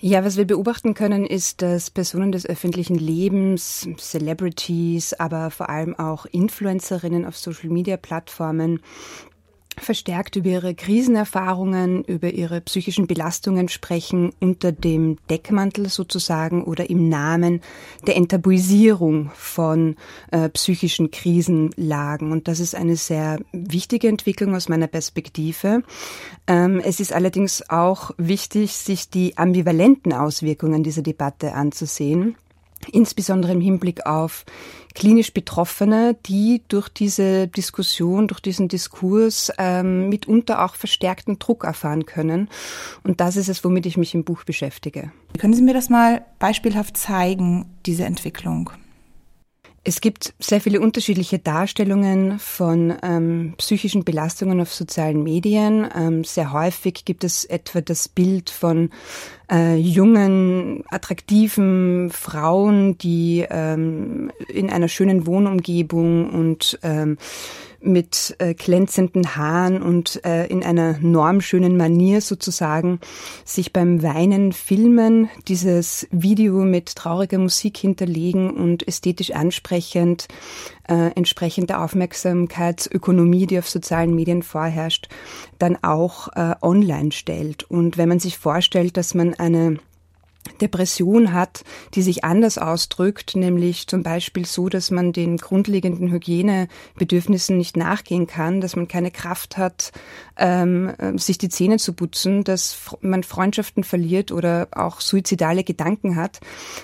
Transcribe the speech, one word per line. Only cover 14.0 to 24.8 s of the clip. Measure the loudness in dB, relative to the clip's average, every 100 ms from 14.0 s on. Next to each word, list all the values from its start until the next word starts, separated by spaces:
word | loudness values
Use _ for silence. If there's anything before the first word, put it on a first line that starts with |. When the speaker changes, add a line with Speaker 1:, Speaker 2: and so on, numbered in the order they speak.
| -2 0 0 0
Speaker 1:
unter | -2 0 -2
dem | -2 0 2 0 -2 -4
Deckmantel | -6 -2 0 0 -2 -4
sozusagen | -4 -4 -4 -2 -2 -2 -2
oder | -2 -4 -2
im | 2 2
Namen | 2 0 2 2 0 -4 -20 -20 -8
der | 0 2
Enttabuisierung | 2 2 4 4 6 6 6 6 2 0 -2 -10
von, | -10 -2 0 2 2 -2 -12 -20 -4
äh, | -2 0
psychischen | -2 -2 0 0 0 -2
Krisenlagen. | -2 0 2 4 2 0 -2 -4 -2 -4 -4 -4
Und | -4 -2
das | -4
ist | -4
eine | -2 0 0
sehr | -2 -4 -2 -4 -8
wichtige | -12 -6 -6 -2 0 2
Entwicklung | 0 -2 -2 0 -2
aus | 0
meiner | 0